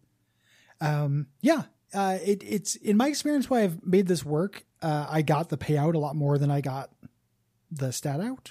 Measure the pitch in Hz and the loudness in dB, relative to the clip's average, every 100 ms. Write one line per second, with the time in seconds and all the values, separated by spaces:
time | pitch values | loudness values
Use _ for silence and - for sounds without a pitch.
0 | _ _ _ _ _ _ _ - 151 147 | _ _ _ _ _ _ _ -6 -2 0
1 | 147 143 143 _ 254 311 - _ _ 196 | 0 -2 -4 _ 2 2 0 _ _ -4
2 | 190 190 185 202 208 208 - - - 208 | -2 0 0 -2 -2 -4 -4 -6 0 2
3 | 277 285 294 294 - 247 202 160 180 185 | 2 0 0 0 2 2 2 -2 2 2
4 | 185 170 139 151 202 - - _ 165 151 | 4 0 0 0 -2 -6 -20 _ -2 -2
5 | 147 156 151 147 165 139 - 151 151 165 | 0 0 2 2 0 -4 0 2 2 2
6 | 143 151 143 143 143 143 139 135 131 _ | 0 0 2 2 2 0 -2 -6 -10 _
7 | - _ _ _ _ _ - 151 131 - | -20 _ _ _ _ _ -14 -6 -4 -4
8 | 147 139 226 262 - | -4 -4 -4 -8 -14